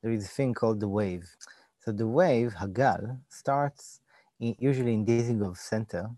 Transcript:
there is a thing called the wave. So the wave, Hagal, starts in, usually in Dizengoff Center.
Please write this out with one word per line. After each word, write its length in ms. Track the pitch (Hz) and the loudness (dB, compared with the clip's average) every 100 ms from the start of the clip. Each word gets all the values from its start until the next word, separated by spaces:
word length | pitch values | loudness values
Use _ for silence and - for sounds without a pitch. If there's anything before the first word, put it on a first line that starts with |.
there 100 | 113 | -2
is 140 | 113 101 | -2 -4
a 20 | |
thing 260 | - 135 | -2 -2
called 260 | 113 113 107 | 0 0 0
the 80 | 104 | 0
wave. 400 | 101 101 90 87 _ - - _ _ | 0 0 -4 -10 _ -20 -20 _ _
So 120 | - | -6
the 140 | 104 113 | -2 0
wave, 500 | 127 180 123 120 95 | 2 4 4 2 -2
Hagal, 600 | 98 92 131 90 107 127 - | -6 2 2 2 -4 -10 -14
starts 720 | - - 139 143 - - - _ _ _ _ | -8 -2 0 0 -4 -20 -20 _ _ _ _
in, 160 | 117 110 | -6 0
usually 360 | 131 131 120 | 0 2 2
in 120 | 110 104 | 0 2
Dizengoff 520 | 117 117 117 101 90 | 2 2 0 -2 -4
Center. 520 | - 110 110 87 101 | -4 -4 -2 -6 -6